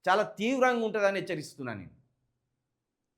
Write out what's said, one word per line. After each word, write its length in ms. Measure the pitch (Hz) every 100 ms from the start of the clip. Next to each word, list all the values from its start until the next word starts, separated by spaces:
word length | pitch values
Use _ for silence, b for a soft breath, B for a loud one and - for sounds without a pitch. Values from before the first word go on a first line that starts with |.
| 180
చాలా 140 | 196
తీవ్రంగా 640 | 208 - 220 269 254 240 220
ఉంటుందని 340 | 214 202 196
హెచ్చరిస్తున్నా 540 | 175 160 - - 123
నేను. 160 | 104 85 - _ _ _ _ _ _ _ _ _ _ _